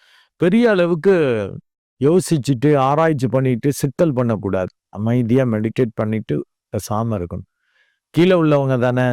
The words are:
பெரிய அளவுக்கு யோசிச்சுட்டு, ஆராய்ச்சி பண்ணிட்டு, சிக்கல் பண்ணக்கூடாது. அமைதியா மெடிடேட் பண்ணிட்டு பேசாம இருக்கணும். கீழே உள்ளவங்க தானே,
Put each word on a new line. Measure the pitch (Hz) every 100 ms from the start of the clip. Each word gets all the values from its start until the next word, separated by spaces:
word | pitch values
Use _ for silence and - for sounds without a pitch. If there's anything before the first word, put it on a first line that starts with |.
| _ _ _ -
பெரிய | 175 220 240
அளவுக்கு | 196 170 170 190 185 143 113 98 - - _ _ -
யோசிச்சுட்டு, | 135 180 - 160 123 127 147 143
ஆராய்ச்சி | 131 147 165 147 123
பண்ணிட்டு, | 131 131 120 143 135
சிக்கல் | 147 - 170 127
பண்ணக்கூடாது. | 120 104 98 92 92 - _
அமைதியா | 98 110 123 117 127 127
மெடிடேட் | 107 110 - 120 -
பண்ணிட்டு | 107 110 - - - _ _
பேசாம | 107 - 107 117 104
இருக்கணும். | 87 92 92 _ _ _ _ _ _ -
கீழே | 180 180
உள்ளவங்க | 156 143 135 131
தானே, | 123 123 127